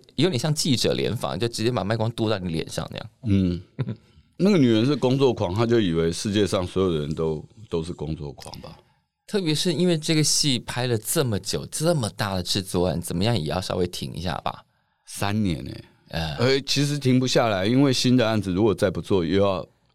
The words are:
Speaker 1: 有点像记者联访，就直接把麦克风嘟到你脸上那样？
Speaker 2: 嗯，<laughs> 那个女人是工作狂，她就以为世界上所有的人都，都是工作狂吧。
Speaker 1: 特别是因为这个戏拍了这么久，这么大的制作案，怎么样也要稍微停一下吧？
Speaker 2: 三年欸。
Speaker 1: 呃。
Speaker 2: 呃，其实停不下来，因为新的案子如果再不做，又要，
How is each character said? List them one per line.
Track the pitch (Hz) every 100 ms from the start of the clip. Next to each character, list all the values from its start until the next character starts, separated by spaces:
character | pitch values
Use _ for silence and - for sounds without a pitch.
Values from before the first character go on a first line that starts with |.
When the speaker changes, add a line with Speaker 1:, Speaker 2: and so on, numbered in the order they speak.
| - -
Speaker 1:
有 | 180
点 | 127
像 | 151
记 | 151 160 120
者 | 82
联 | 64 65 104
访， | 69 78
就 | 117
直 | 113
接 | 110
把 | 120
麦 | 95 113
克 |
风 | 110
嘟 | - 110
到 | 101
你 | 90
脸 | 80 -
上 | - -
那 | -
样？ | - _ 110
Speaker 2:
嗯， | 98 92 87 - - 131 92
<laughs> | _ - _ -
那 | 185
个 | 185
女 | 127
人 | 110 127
是 | 135
工 | 127 135
作 | 135
狂， | 107 92
她 | 98 117
就 | 117
以 | 98
为 | 82 82
世 | 85 110
界 | 101 95
上 | 101 92
所 | 95
有 | 95
的 | 78
人 | 73 78
都， | 80 76 - - 104
都 | 87
是 | 82
工 | - 76 78
作 | 73
狂 | 65 76 -
吧。 | - - _ _ _ _ -
Speaker 1:
特 | 208
别 | 165 147
是 | 180
因 | 147 180
为 | 165
这 | 156
个 | 156
戏 | 151 - 147 120
拍 | - 123 127
了 | 117
这 | - 170
么 | 127 95
久， | - 73 -
这 | - 160 165
么 | 104
大 | - 104 95
的 |
制 | - 104
作 | 92 92 90
案， | 85
怎 | 82 82
么 |
样 | 107 113
也 | 76
要 | 85
稍 | - 92
微 | 90
停 | - 69
一 | -
下 | 90 -
吧？ | - - - _ _ _ -
Speaker 2:
三 | - 101 107
年 | 98 69
欸。 | 65 - - _ -
Speaker 1:
呃。 | 165 160 131
Speaker 2:
呃， | 123 139
其 | 135 139 143
实 | 143
停 | 131 127
不 | 127
下 | 147 117
来， | 95 101
因 | 127
为 | 143
新 | 123 127 127
的 | 110
案 | 110
子 | 95
如 | 90
果 | 110 90
再 | 98
不 | 85
做， | - 98
又 | 80 95
要， | 98 92 - _ _